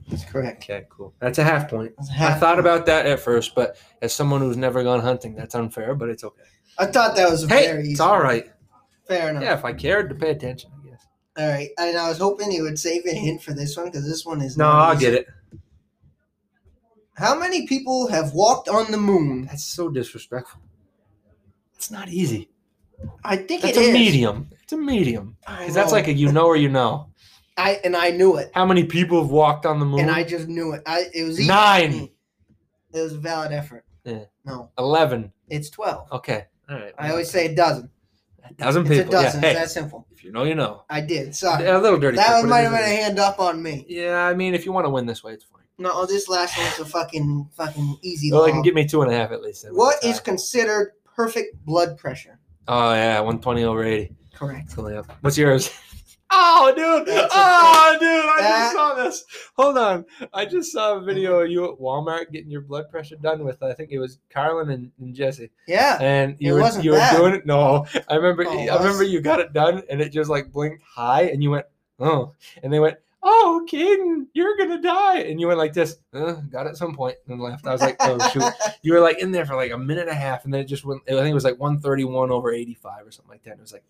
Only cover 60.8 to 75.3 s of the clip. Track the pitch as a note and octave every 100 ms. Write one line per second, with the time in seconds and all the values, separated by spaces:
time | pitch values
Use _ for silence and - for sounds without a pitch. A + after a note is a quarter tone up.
60.8 | G#3+ G3+ F#3 F#3+ F#3 F3 E3+ F3 F3 -
61.8 | C3 C#3+ D#3+ E3 E3 D3+ D3+ D3 C#3+ C#3+
62.8 | D3+ E3 D3+ D#3 D#3 D#3 C#3 - C3+ C#3
63.8 | D#3 C#3 C3 C3 _ C#3 D#3 E3 D3+ B2+
64.8 | B2 - B2+ B2+ C3+ C#3+ A#2 _ - F#3+
65.8 | C#4 F3+ C3+ C#3 C3+ C#3+ C#3+ D3 C#3 G3
66.8 | D#3 D3+ D#3 E3 F3+ F#3+ D3+ C#3+ C3+ D3
67.8 | D3 - - D#3 F3+ E3+ E3+ - - -
68.8 | G3+ G3 G3 E3+ D3 - E3 D3 D#3+ F#3+
69.8 | - C#3 D3+ D3+ D3+ C#3+ C3+ C#3+ D3+ D3+
70.8 | _ A#2+ A#2+ C#3 F3+ C#3 C#3+ C#3+ - _
71.8 | _ - D3 D3 A#2+ - - - C3+ D3+
72.8 | D#3 - _ _ F#4 A4+ F#4+ E4 E4+ D4
73.8 | F#4 G4 F4+ D#4+ C4+ D#4+ F#4+ G4+ F4 E4
74.8 | F4 F4+ G4+ F#4 -